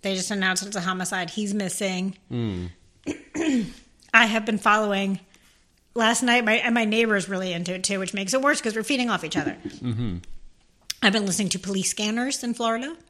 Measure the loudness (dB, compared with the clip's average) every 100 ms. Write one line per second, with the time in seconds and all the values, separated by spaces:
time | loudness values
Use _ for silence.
0 | -4 -2 -2 0 0 0 -2 -4 -2 -2
1 | -2 -4 -4 -4 -2 -2 -2 -2 -2 -2
2 | -4 -6 -6 -4 -2 -2 -6 -10 _ _
3 | -8 -8 -6 -2 2 2 0 -8 -20 _
4 | _ 4 4 2 0 2 4 4 2 0
5 | 0 -4 -8 -20 _ _ _ _ _ 2
6 | 2 4 4 4 4 2 4 2 2 2
7 | 4 2 0 -2 -2 -2 -4 -2 -2 -2
8 | -4 -4 -2 2 2 2 0 -2 0 0
9 | 0 -2 -2 -2 -2 -4 -10 -6 -4 -2
10 | -2 -4 -8 -12 -14 -20 _ _ -12 0
11 | 2 4 2 0 -2 -2 -4 -2 -2 -2
12 | -2 -2 -2 -4 -4 -2 0 0 -4 -10